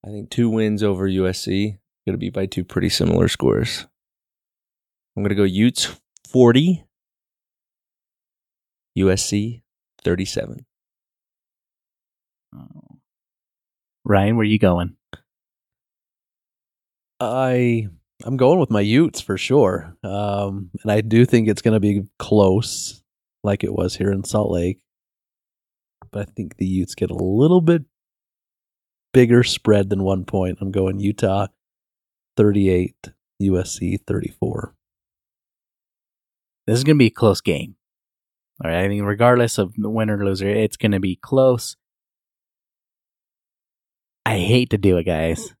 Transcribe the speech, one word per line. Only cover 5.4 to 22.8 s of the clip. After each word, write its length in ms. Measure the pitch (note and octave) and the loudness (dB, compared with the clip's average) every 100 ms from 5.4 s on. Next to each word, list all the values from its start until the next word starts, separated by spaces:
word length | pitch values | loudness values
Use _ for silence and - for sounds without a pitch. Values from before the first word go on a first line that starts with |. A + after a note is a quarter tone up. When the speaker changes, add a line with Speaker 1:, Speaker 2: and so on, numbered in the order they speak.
Speaker 1:
Utes 520 | G2 F#2 A#2 - - - _ _ - | 0 2 0 0 -8 -8 _ _ -2
forty, 560 | B2+ A#2+ A#2+ E3+ E3+ _ _ _ _ _ _ _ _ _ _ _ _ _ _ _ _ _ _ _ _ _ - | 6 6 6 2 -2 _ _ _ _ _ _ _ _ _ _ _ _ _ _ _ _ _ _ _ _ _ 0
U 140 | F#2+ | 0
S 140 | F#2+ | 0
C 400 | - G#2 G#2+ A#2 _ _ _ _ | -2 -4 -4 -10 _ _ _ _
thirty-seven. 600 | - F2+ G2 - - - _ _ _ _ _ _ _ _ _ _ _ _ _ _ _ _ _ _ _ - | -4 -2 -2 -6 -8 -12 _ _ _ _ _ _ _ _ _ _ _ _ _ _ _ _ _ _ _ -20
Speaker 2:
Oh. 440 | - - _ C#3 _ _ _ _ _ _ _ _ _ _ | -20 -20 _ _ _ _ _ _ _ _ _ _ _ _
Ryan, 320 | - G2+ G2+ A#2 | 0 0 2 0
where 100 | G#2+ | 0
you 140 | G#2+ | 2
going? 360 | F#2+ F2 F#2 - _ - _ _ _ _ _ _ _ _ _ _ _ _ _ _ _ _ _ _ _ _ | 2 2 -4 -10 _ -20 _ _ _ _ _ _ _ _ _ _ _ _ _ _ _ _ _ _ _ _
Speaker 3:
I, 680 | A#2+ B2+ C3 B2+ B2 A#2 G#2 F2 _ _ - | -6 -2 0 2 2 0 -4 -12 _ _ -8
I'm 120 | C3 | 2
going 220 | C3 F3+ | 4 4
with 100 | C#3 | 2
my 100 | G#2+ | 0
Utes 400 | G#2 A#2+ E3 - | 2 4 2 -2
for 160 | - F#2+ | -6 -6
sure. 580 | - C#3 G#2 F2 D#2+ F2+ | 0 2 2 0 -8 -14
Um, 680 | - G2 G#2 G2+ G2+ G2 F2+ - | -8 -6 -4 -4 -6 -8 -12 -10
and 80 | A2 | -2
I 100 | G#2 | -2
do 240 | A2 A2+ B2+ | 2 4 6
think 220 | A#2+ G#2+ | 4 2
it's 140 | G2+ | 0
gonna 180 | A2+ A2 | 0 2
be 220 | G#2 G2+ F#2+ _ | 2 0 -6 _
close, 840 | - G#2+ G2 F#2+ - - | 0 4 4 4 -2 -10